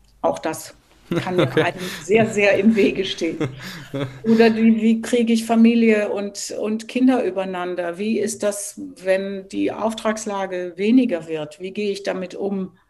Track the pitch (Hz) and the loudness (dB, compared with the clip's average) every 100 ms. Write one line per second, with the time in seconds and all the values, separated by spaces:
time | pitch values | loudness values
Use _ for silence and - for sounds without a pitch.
0 | _ _ 170 - 160 156 - - _ _ | _ _ -2 -2 -4 -6 -10 -20 _ _
1 | - 170 185 180 143 - 170 180 180 - | -6 -4 0 0 2 2 0 -2 -8 -8
2 | - 226 220 196 202 190 214 220 160 - | 0 2 2 2 2 4 4 6 4 2
3 | 190 - 165 156 143 - - 165 139 139 | -4 -4 -4 -2 -6 -6 -14 -14 -10 -8
4 | 139 - 220 226 226 220 226 220 226 226 | -8 -4 2 6 6 6 4 4 4 2
5 | - 247 226 226 - 226 226 233 226 214 | 0 0 2 0 2 6 6 6 4 4
6 | 208 185 202 - - - 208 220 - 254 | 0 -4 -6 -8 -10 -6 -4 -4 -4 2
7 | 262 247 185 185 190 185 180 180 175 170 | 4 4 0 -4 -4 -4 -6 -6 -6 -6
8 | 214 226 214 220 208 202 - - 185 - | -4 -2 -4 -4 -4 -4 -8 -12 -16 -8
9 | 185 190 196 196 190 202 - - 214 226 | -2 -2 -2 -10 -8 -4 -4 -2 -4 -4
10 | 220 220 214 196 190 180 180 170 208 254 | -4 -4 -4 -6 -6 -6 -8 -4 2 4
11 | 233 170 160 156 151 - 185 185 208 196 | 4 0 -4 -8 -8 -10 -10 -6 -4 -4
12 | 196 185 180 - 196 196 185 - | -6 -6 -8 -8 -6 -4 -8 -12